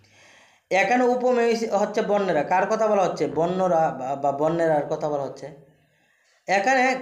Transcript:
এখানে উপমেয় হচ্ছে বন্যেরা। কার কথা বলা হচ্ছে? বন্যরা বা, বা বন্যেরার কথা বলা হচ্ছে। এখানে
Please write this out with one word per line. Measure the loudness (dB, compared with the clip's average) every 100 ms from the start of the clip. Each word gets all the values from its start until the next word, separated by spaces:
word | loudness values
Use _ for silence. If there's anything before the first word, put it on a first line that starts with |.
| _ _ -20 -20 _ _ -2
এখানে | 0 2 2
উপমেয় | 2 2 0 2 2 0 0 0
হচ্ছে | 0 -2
বন্যেরা। | 0 0 0 0
কার | 0 0 0
কথা | 0 2
বলা | 2
হচ্ছে? | 0 0 -2 0
বন্যরা | -2 0 2 2 0 -2
বা, | -6 -2
বা | -2
বন্যেরার | 0 0 0 2 0 -2
কথা | -4 -4
বলা | -4
হচ্ছে। | -6 -10 -18 -18 -20 _ _ _ _ _ _ _ -2
এখানে | 0 2 2 2 0